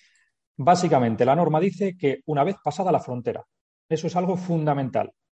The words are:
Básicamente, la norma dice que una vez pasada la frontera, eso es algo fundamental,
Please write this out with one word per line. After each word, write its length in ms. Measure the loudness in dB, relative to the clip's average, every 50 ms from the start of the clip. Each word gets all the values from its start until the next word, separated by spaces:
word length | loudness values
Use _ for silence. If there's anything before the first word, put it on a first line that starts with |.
| _ _ _ _ _ _ _ _ _ _ _ 0 4
Básicamente, 640 | 4 4 4 4 2 4 4 4 2 2 2 2
la 100 | 4 4
norma 240 | 4 2 2 2 2
dice 380 | 0 0 -2 -2 -4 -4 -4
que 240 | -2 -2 -2 -2 -2 -4
una 180 | -4 0 0 0
vez 140 | 0 -2 -4 -6
pasada 280 | -6 -4 -2 -2 0
la 80 | 0 0
frontera, 440 | -2 -4 -10 -6 -6 -6 -6 -6 -10 _ _ _ _ _ _ _ _ -6
eso 160 | -4 -4 -4
es 100 | -2 -2
algo 220 | -2 -2 0 -2
fundamental, 720 | -4 -2 -2 -2 0 0 0 0 0 -2 -2 -2 -4 -4 -4 _ _ _ _